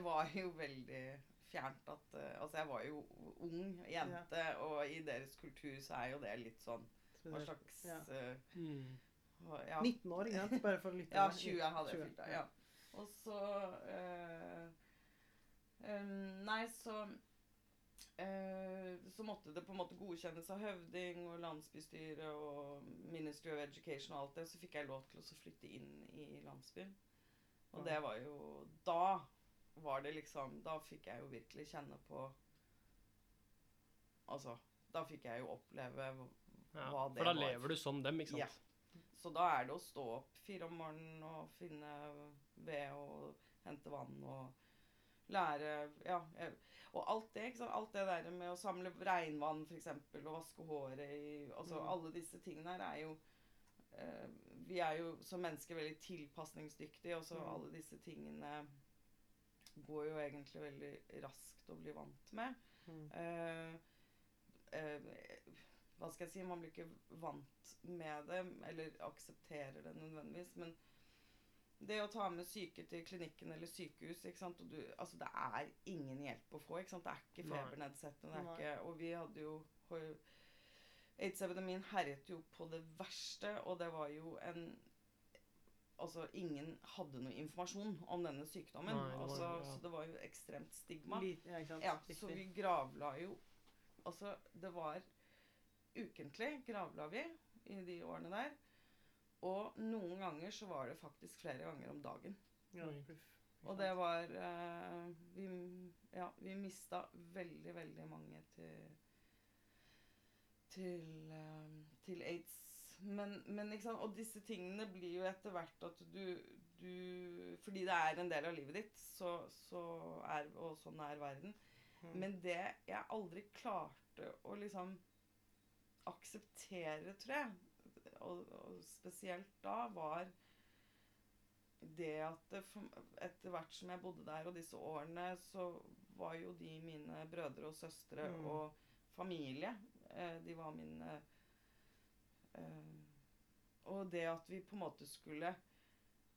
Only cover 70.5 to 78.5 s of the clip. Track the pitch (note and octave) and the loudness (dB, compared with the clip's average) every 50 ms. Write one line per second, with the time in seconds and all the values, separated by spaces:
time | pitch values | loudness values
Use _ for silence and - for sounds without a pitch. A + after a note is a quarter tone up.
70.5 | F3 E3+ F3 E3 E3 - - - - - - - - - - - - - - - | -6 -6 -6 -6 -6 -8 -14 -20 -20 -20 -20 -20 -20 -20 -20 -20 -20 -20 -20 -20
71.5 | - - - - - - - G3 G#3+ G#3+ G#3 G#3 G#3+ A3+ G3+ F#3 F3 E3+ F3 - | -20 -20 -20 -20 -14 -6 0 2 4 4 4 4 4 4 4 4 4 2 0 -2
72.5 | - G#3+ F3+ D#3+ - - D#3+ - E3+ E3+ E3 - F#3+ F3+ E3+ D#3 - - F3 E3 | -2 -2 -2 -2 -2 -6 -6 -4 -4 -4 -4 -4 -4 -4 -4 -4 -4 -6 -6 -6
73.5 | D#3+ D#3 E3 E3+ - - F3 D3 - - E3 D#3+ F3 F3 - F3+ F3 - G3 F3+ | -4 -4 -4 -6 -4 -6 -6 -6 -6 -8 -6 -6 -6 -6 -6 -8 -6 -4 -4 -4
74.5 | F3 - F3 - D#3 D#3 - - - - - E3+ F3 E3 - - - - - B2 | -4 -6 -8 -8 -6 -6 -6 -4 -4 -4 -4 -4 -4 -2 -2 0 4 4 4 6
75.5 | G#2+ A#2+ D3 - - - - - F#3+ D#3+ C#3 C3+ C3 C#3 C#3+ C3+ A2+ - - - | 4 4 2 2 -2 -6 -4 -2 0 0 0 0 0 0 0 0 0 -2 -4 -6
76.5 | D3+ D3+ - - D#3+ F3 F#3+ - F#3+ F3 E3 - - C3+ - - - F3+ E3+ D#3 | -8 -8 -4 -2 -2 -2 0 -2 -4 -4 -2 -2 -2 -2 -6 -8 -8 -6 -2 0
77.5 | D3 C#3+ C3+ B2+ C3+ C#3+ D3 C#3 D3 - - D3 C#3+ - - D#3 D#3+ D#3 D3 E3+ | 2 2 0 0 -2 -4 -4 -4 -6 -6 -8 -8 -8 -8 -8 -4 -2 -2 -2 -2